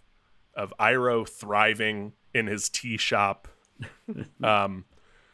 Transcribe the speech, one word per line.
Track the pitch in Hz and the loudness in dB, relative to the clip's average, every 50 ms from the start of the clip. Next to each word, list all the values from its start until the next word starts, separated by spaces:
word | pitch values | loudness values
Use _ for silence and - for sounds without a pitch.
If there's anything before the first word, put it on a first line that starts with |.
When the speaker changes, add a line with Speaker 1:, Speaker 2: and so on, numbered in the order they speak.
| _ _ _ _ _ _ _ _ _ _ _ | _ _ _ _ _ _ _ _ _ _ _
Speaker 1:
of | - 101 92 - - | -8 -8 -8 -2 2
Iroh | 107 110 123 131 123 123 120 117 110 - | 2 4 4 4 2 2 2 0 0 -4
thriving | - - - 104 104 104 107 110 110 104 110 110 107 104 101 107 - _ _ _ - | -8 -12 -6 0 2 4 4 4 4 2 0 -2 -2 -4 -6 -10 -12 _ _ _ -2
in | 123 113 | -2 0
his | 104 107 104 - - | 0 -2 -4 -4 -6
tea | - - - 123 110 | -6 -6 -6 -6 -6
shop. | 107 - - 123 104 101 98 98 - - - - | -4 -2 0 2 2 2 2 0 -2 -10 -18 -20
Speaker 2:
<laughs> | _ _ _ _ - 120 - - _ _ - 214 - - - _ - 123 | _ _ _ _ -18 -16 -16 -18 _ _ -12 -10 -10 -12 -12 _ -2 2
Speaker 1:
Um, | 113 107 101 101 98 95 95 92 - _ _ _ _ _ _ _ _ | 2 4 4 2 0 -4 -8 -14 -18 _ _ _ _ _ _ _ _